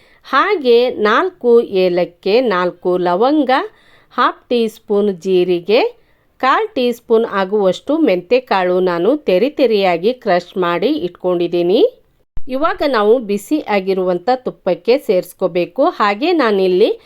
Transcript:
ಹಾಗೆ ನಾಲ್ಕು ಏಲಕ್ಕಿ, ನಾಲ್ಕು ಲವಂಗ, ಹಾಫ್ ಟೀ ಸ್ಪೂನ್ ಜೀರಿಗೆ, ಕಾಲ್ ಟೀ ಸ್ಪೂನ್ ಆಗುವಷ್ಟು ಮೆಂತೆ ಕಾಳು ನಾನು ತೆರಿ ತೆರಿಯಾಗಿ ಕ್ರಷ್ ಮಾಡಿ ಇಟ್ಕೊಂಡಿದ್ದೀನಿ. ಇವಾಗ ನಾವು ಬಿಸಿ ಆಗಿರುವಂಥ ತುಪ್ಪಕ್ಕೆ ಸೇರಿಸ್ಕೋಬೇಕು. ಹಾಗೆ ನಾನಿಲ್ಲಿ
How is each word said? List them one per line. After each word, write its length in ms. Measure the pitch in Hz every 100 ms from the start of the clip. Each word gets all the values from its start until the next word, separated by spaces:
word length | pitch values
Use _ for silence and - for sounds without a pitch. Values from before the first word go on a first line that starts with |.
| _ _
ಹಾಗೆ 680 | - 269 359 392 254 233 247
ನಾಲ್ಕು 720 | - 208 247 359 - 240 233
ಏಲಕ್ಕಿ, 800 | - 190 185 175 175 - 190 220
ನಾಲ್ಕು 560 | 254 180 180 175 185 180
ಲವಂಗ, 520 | 175 180 247 311 247 262 427 - _ _ _
ಹಾಫ್ 400 | - 277 - -
ಟೀ 180 | 240 226
ಸ್ಪೂನ್ 540 | - - 202 208 180
ಜೀರಿಗೆ, 760 | 190 185 180 175 170 226 466 - _ _ _ _
ಕಾಲ್ 300 | 262 330 427 -
ಟೀ 160 | 247
ಸ್ಪೂನ್ 340 | 233 - 226 226
ಆಗುವಷ್ಟು 680 | 202 190 214 190 175 - 302
ಮೆಂತೆ 420 | 285 180 175 247
ಕಾಳು 400 | 254 196 180 180
ನಾನು 380 | 185 170 185 294
ತೆರಿ 320 | - 180 254
ತೆರಿಯಾಗಿ 640 | 294 247 214 190 170 196
ಕ್ರಷ್ 440 | 254 214 180 180 196
ಮಾಡಿ 300 | 170 170 214
ಇಟ್ಕೊಂಡಿದ್ದೀನಿ. 1120 | 302 175 - 180 175 175 175 175 220 453 - _ _ _ - -
ಇವಾಗ 340 | 262 320 370 302
ನಾವು 320 | 240 208 254
ಬಿಸಿ 400 | 208 202 - 302
ಆಗಿರುವಂಥ 680 | - 202 190 190 185 180 180 -
ತುಪ್ಪಕ್ಕೆ 640 | - 175 - 170 226 269
ಸೇರಿಸ್ಕೋಬೇಕು. 880 | - 185 180 - 185 175 170 - 311
ಹಾಗೆ 460 | 349 208 208 311
ನಾನಿಲ್ಲಿ 680 | 339 233 196 190 185 254 466